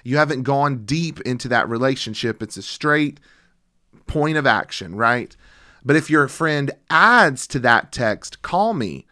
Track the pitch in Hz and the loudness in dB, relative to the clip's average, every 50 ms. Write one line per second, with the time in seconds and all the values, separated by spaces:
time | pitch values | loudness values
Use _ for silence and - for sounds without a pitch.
0 | - 120 131 147 151 147 151 131 127 139 139 139 143 143 139 120 107 104 143 165 | -8 -2 0 0 2 0 0 -4 -2 0 0 0 0 0 -2 -4 -4 -4 -2 -2
1 | 170 160 143 - - 123 127 120 - - 123 113 - - 117 117 127 135 131 127 | -2 -4 -6 -8 -6 -6 -6 -6 -4 -2 0 0 0 0 -2 -2 0 0 -2 -2
2 | - 113 107 - - 117 110 - 110 104 - 98 95 - - - - 151 147 151 | -6 -8 -8 -6 -4 -4 -4 -4 -8 -12 -12 -12 -14 -14 -10 -4 0 2 2 2
3 | 151 147 - - _ _ _ _ _ _ _ _ _ _ _ _ _ _ _ _ | 2 0 -4 -8 _ _ _ _ _ _ _ _ _ _ _ _ _ _ _ _
4 | _ - - 156 147 156 156 156 139 127 110 101 - - - - - 82 90 104 | _ -6 -4 -2 0 0 0 2 2 2 2 2 0 -6 -10 -12 -12 -10 -4 0
5 | 117 117 120 123 - - - _ _ _ _ _ _ _ _ _ - 127 147 156 | 0 2 2 0 -2 -8 -14 _ _ _ _ _ _ _ _ _ -2 0 2 2
6 | 147 - 156 151 143 127 - - 165 160 151 147 143 139 - _ _ - 156 160 | 2 2 2 2 2 2 0 -4 -2 -2 0 0 -2 -4 -6 _ _ 0 2 4
7 | 190 226 240 240 202 156 135 - - - - 135 120 120 117 107 - - - - | 6 6 8 6 6 4 2 -2 -8 -6 -4 0 2 4 4 4 2 -2 -6 -4
8 | 123 110 101 90 - - - - - - - 180 208 226 226 151 113 90 71 65 | -2 -2 -2 -4 -6 -16 -18 -14 -10 -4 -2 -2 0 0 -2 -4 -4 -6 -8 -12
9 | - _ | -16 _